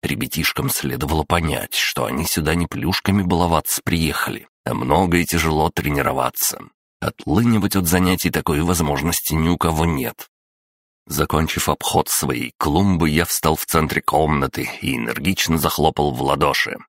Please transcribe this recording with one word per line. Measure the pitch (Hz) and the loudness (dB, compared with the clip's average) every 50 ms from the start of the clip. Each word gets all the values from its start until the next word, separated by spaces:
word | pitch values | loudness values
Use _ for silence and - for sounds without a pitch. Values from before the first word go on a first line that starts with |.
| - | -4
Ребятишкам | - 69 - - - - - 80 - - - - 135 | -4 -4 -4 -6 -6 -4 -4 -2 -2 -2 -2 -4 -2
следовало | - - - 71 64 64 67 71 78 80 76 | -4 -4 -4 -4 -4 -4 -2 0 0 0 0
понять, | - 85 85 82 78 69 60 - - - | 2 0 0 0 0 -2 -2 -4 -6 -4
что | - - - - - 64 | -4 -4 -2 -2 -4 -4
они | 53 62 69 82 | -2 -2 -4 -2
сюда | - - 85 78 76 80 | -2 -2 -2 0 0 2
не | 87 85 | 0 0
плюшками | - - - 62 78 92 - - - 98 101 95 | -2 -4 -4 -2 -2 -2 -2 0 0 2 2 2
баловаться | 87 87 82 90 85 82 76 - - - - - | 2 2 2 2 4 2 2 0 0 -4 -4 -2
приехали, | - 87 85 80 78 - - - - - - - _ _ _ _ | -2 0 0 0 0 -2 -2 -4 -4 -6 -8 -12 _ _ _ _
а | - 60 | -6 -4
много | - - 64 71 85 95 90 85 | -4 0 2 4 4 4 4 4
и | 87 85 | 2 2
тяжело | - - 85 80 80 78 78 78 82 | 2 0 0 2 2 2 2 2 0
тренироваться. | - - 76 73 73 71 69 71 67 65 64 - - - - - - - - - _ _ _ _ _ _ | 0 -2 -2 -2 -2 0 0 -2 0 0 -2 -2 -2 -2 -4 -4 -4 -6 -14 -20 _ _ _ _ _ _
Отлынивать | - - - - - - 73 95 117 120 117 107 92 101 - | -6 -6 -6 -6 -4 0 2 2 4 4 2 2 2 0 0
от | 98 92 | 0 0
занятий | 80 87 90 92 90 92 85 - 82 | 2 2 4 4 2 2 2 0 0
такой | - 80 76 - 78 73 | -2 0 -2 0 0 0
возможности | 80 85 90 82 85 76 73 69 71 78 - - - - 78 | 2 2 2 2 2 0 0 0 0 -2 -2 -2 -2 -2 0
ни | 80 80 85 | 0 2 2
у | 87 | 2
кого | - - 85 82 76 80 | 2 2 0 2 2 2
нет. | 85 80 69 64 - - - - _ _ _ _ _ _ _ _ _ _ _ _ _ _ _ _ | 0 0 -2 -4 -6 -8 -10 -18 _ _ _ _ _ _ _ _ _ _ _ _ _ _ _ _
Закончив | - 76 71 76 - - 78 80 80 - - - - | -8 -2 -2 0 2 2 0 0 0 -2 -2 -2 -2
обход | 76 - - - - 85 76 - | -2 -2 -4 -2 0 0 0 2
своей | - - - 69 65 60 60 60 - _ | 0 -2 0 0 -2 -2 -4 -8 -6 _
клумбы, | - 78 73 85 98 101 95 82 85 80 | -2 2 2 4 4 4 4 4 2 2
я | 76 80 82 | 2 2 0
встал | - - - - 82 80 | 0 -2 0 0 0 0
в | - - | 0 -2
центре | - - 82 78 - - - - | 0 2 2 2 2 0 -2 -2
комнаты | - - 73 78 76 76 71 67 67 - - 65 - - - - | 0 0 2 2 2 2 2 0 -2 -2 -4 -6 -6 -8 -6 -4
и | - 67 | -4 -4
энергично | 60 57 57 58 - 67 87 98 - - - 80 | -2 -4 -4 -6 -4 -2 -2 -2 -2 0 0 0
захлопал | 80 73 82 - - 76 78 73 - 73 73 65 | 2 2 0 0 2 0 0 2 2 0 0 0
в | 62 65 | -2 0
ладоши. | 67 71 71 76 71 65 - - 53 - - - | 0 2 2 2 0 2 0 -2 -4 -6 -12 -14